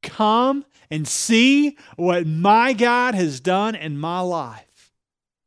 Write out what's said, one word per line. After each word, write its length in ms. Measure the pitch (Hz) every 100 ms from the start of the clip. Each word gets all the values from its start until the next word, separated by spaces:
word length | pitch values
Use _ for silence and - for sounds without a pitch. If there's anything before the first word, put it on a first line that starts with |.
"Come 640 | - - 214 226 262 277 - _ -
and 180 | 156 147
see 720 | - - 226 254 285 294 - - -
what 320 | 175 175 160
my 460 | 160 196 220 254
God 420 | 220 240 240 247 196
has 240 | 165 131
done 340 | 180 185 220
in 240 | 202 156 143
my 220 | 160 180
life." 720 | 180 170 123 110 _ _ _ _ _ _ _ _